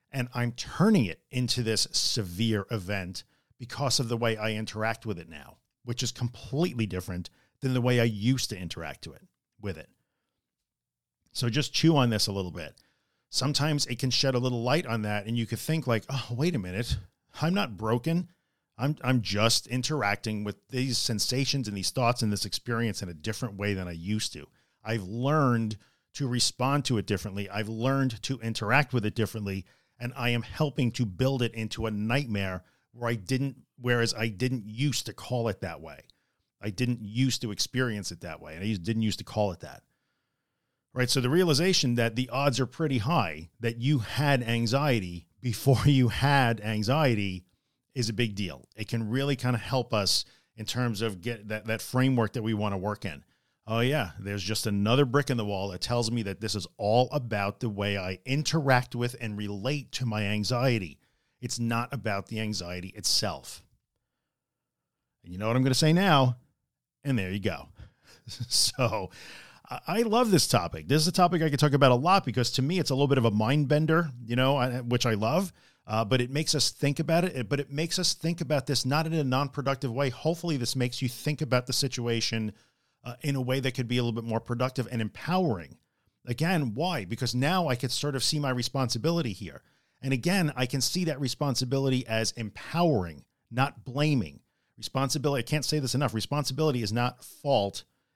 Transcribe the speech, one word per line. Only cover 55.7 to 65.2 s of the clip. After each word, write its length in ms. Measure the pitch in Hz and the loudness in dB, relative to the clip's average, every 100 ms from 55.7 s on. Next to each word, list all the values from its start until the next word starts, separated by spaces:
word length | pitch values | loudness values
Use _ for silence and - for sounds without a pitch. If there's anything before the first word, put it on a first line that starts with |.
that 100 | 92 | -6
tells 300 | - 120 110 | -2 0 0
me 120 | 120 | -2
that 160 | 101 95 | -4 -4
this 140 | 107 | -4
is 120 | 104 82 - | -4 -6 -4
all 320 | 104 117 127 | 2 4 4
about 500 | 151 117 104 101 - | 0 -2 -2 -2 -2
the 80 | 117 | -4
way 260 | 101 101 101 | -2 -2 -2
I 220 | 92 92 127 | -4 -6 -2
interact 680 | 139 - 160 139 123 - | -2 0 0 4 4 2
with 220 | 120 120 - | -4 -4 -4
and 200 | 113 104 | -8 -6
relate 540 | 104 101 120 147 - | -6 -4 -4 -4 -6
to 140 | - 123 | -4 -2
my 180 | 107 | 0
anxiety. 760 | 101 107 98 123 131 113 82 - _ _ _ - | 0 0 0 2 2 2 -2 -12 _ _ _ -10
It's 180 | 120 120 | -8 -4
not 340 | 117 117 120 | -2 0 -2
about 340 | 117 104 98 - | -4 -4 -4 -4
the 140 | 110 | -4
anxiety 480 | 107 95 87 90 92 | -4 -4 -6 -8 -10
itself. 720 | 107 - - 104 73 - - _ _ _ _ _ _ _ _ _ _ _ _ _ _ _ _ | -6 0 0 0 -6 -12 -18 _ _ _ _ _ _ _ _ _ _ _ _ _ _ _ _